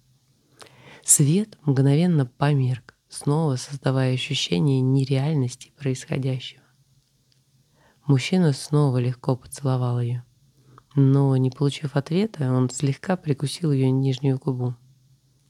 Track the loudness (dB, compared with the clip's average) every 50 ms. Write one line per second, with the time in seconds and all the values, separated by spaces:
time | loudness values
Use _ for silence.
0 | _ _ _ _ _ _ _ _ _ _ _ _ -20 -20 -20 -20 -20 -20 -20 -10
1 | 0 0 2 4 4 2 2 0 0 -4 -10 -6 -2 0 2 4 4 4 4 4
2 | 2 2 2 2 0 -2 -2 -2 0 0 2 2 0 0 -2 -6 -8 -16 -20 _
3 | _ _ -16 -6 -2 0 0 0 0 0 -2 -4 -6 -10 -12 -4 -2 0 0 2
4 | 0 0 0 -2 -4 -4 -4 -4 -2 -2 0 2 2 2 2 2 2 2 2 2
5 | 2 0 0 0 0 0 0 0 -2 -2 -4 -10 -18 -20 _ _ -6 -4 -4 -4
6 | -6 -6 -6 -4 -4 -4 -4 -6 -8 -12 -16 -20 _ _ _ _ _ _ _ _
7 | _ _ _ _ _ _ _ _ _ _ _ _ _ _ _ _ _ _ _ _
8 | _ 2 2 2 2 0 2 2 2 2 0 -2 -4 -2 0 2 2 2 2 0
9 | 0 -2 -4 -4 -2 -2 -2 -2 -6 -12 -14 -6 -2 -2 -2 0 0 -2 -2 -2
10 | -2 -4 -4 -6 -8 _ _ _ _ _ _ _ _ _ -20 -20 _ _ 0 2
11 | 4 4 6 4 4 4 2 2 2 0 0 -2 -2 -2 -2 -4 -8 -4 -4 -4
12 | -4 -2 -2 -2 -2 -2 -4 -4 -2 0 0 0 0 0 -2 -2 -2 -2 -2 -4
13 | -4 -4 -4 -4 -2 -4 -4 -2 -4 -6 -6 -4 -2 0 0 2 2 2 2 2
14 | 0 0 -2 0 0 -2 -2 0 -2 -6 -4 -4 -4 -6 -6 -8 _ _ _ _
15 | _ _ _ _ _ _ _ _ _